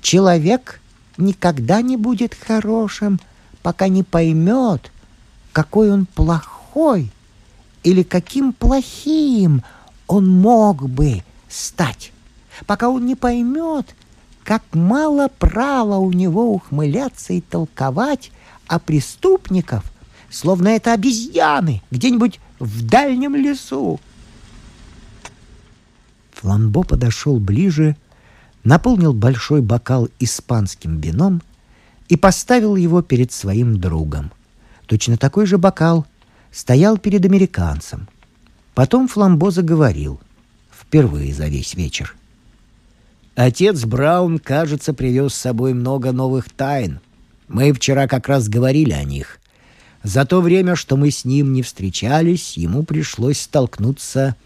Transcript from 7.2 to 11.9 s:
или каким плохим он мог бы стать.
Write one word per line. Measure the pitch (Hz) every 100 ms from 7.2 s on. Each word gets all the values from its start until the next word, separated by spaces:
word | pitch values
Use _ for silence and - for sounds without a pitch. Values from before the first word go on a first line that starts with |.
| _ _ - _ _ _
или | 170 185
каким | 180 180 - 269 269
плохим | - 240 269 254 - 285 320 294 233 185 139 - - - - -
он | 202 190
мог | 185 202 233 214 160 135
бы | 127 151 104 - - _
стать. | - - - 156